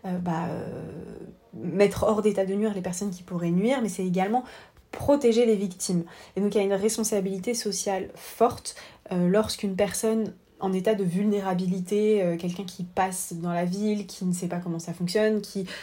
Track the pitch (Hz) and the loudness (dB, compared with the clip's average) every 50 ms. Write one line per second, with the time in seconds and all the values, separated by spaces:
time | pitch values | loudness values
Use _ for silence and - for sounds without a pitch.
0 | - 190 180 180 175 175 165 165 170 170 - - - - - - 160 - - 165 | -8 -6 -4 -4 -2 -2 -2 -2 -2 -4 -4 -6 -6 -8 -8 -10 -10 -12 -12 -12
1 | - - - - - - - - _ _ - - - 175 - 190 208 196 - - | -14 -14 -14 -14 -16 -16 -18 -20 _ _ -14 -10 -6 -2 2 4 4 4 4 2
2 | - - 220 208 202 214 202 202 190 185 196 202 214 220 202 190 180 190 180 - | 2 2 4 4 4 2 4 2 2 0 2 0 0 0 -2 -2 -4 -4 -4 -4
3 | 202 202 180 - - - 185 170 175 170 170 185 202 233 277 262 226 190 180 - | -4 -6 -6 -8 -10 -6 -4 -2 0 2 2 2 4 2 2 2 0 -2 -2 -2
4 | 190 185 175 190 185 202 226 254 254 - - - - - _ _ _ _ - - | -2 0 0 0 2 2 2 0 -2 -4 -12 -20 -20 -20 _ _ _ _ -10 -2
5 | - - 285 285 269 233 220 226 247 226 220 190 202 185 - - - - 185 175 | 2 4 4 6 6 6 6 6 6 6 4 2 0 -4 -6 -6 -2 0 0 0
6 | 165 - - - - - - 190 202 202 202 214 196 196 196 190 202 220 214 - | 0 -2 -8 -20 -16 -8 -4 0 0 2 2 2 2 4 2 2 2 2 0 0
7 | 220 - 220 202 185 196 190 185 185 240 233 240 - 214 190 - - 202 190 190 | -2 0 0 0 0 0 -2 -4 -2 -4 -2 -2 -2 -2 -4 -2 -2 -2 -2 -2
8 | 190 - - - - - - - 226 247 240 - - - - - - - - - | -4 -6 -10 -14 -16 -6 0 2 2 2 2 0 -10 -12 -14 -14 -16 -20 -20 -16
9 | - - 190 180 175 175 185 214 214 214 - - - 196 190 185 202 196 - - | -8 -4 0 2 4 4 4 4 2 2 -2 -4 -4 -2 0 0 0 0 0 0
10 | - 220 226 226 214 - - - _ _ _ - - 190 185 185 180 214 220 202 | 0 0 0 0 0 -2 -6 -12 _ _ _ -6 -2 -2 0 2 2 2 2 2
11 | 196 170 165 185 202 214 202 202 196 190 180 175 185 180 185 190 180 - 208 208 | 2 0 0 2 2 2 2 0 0 0 0 0 0 0 0 -2 -2 -2 0 2
12 | 214 214 214 208 185 175 170 170 185 175 175 - 196 180 - - 175 - - 214 | 4 4 4 4 4 2 0 0 -2 -4 -6 -6 -8 -10 -8 -10 -10 -6 -2 0
13 | 185 190 185 - - - 175 165 170 175 170 170 180 180 180 202 208 214 208 208 | 0 0 -2 -4 -8 -8 -6 -6 -4 -2 0 0 0 0 0 0 0 0 -2 -2
14 | 196 - - - 185 180 175 180 190 175 175 175 175 180 165 165 165 - 170 - | -4 -8 -8 -4 -2 -2 -2 0 -2 -4 -4 -4 -4 -4 -6 -6 -6 -8 -6 -4
15 | 180 175 - 214 214 220 220 208 208 - - 196 185 185 - - | -2 0 2 4 4 4 2 0 -2 -4 -6 -6 -6 -6 -8 -12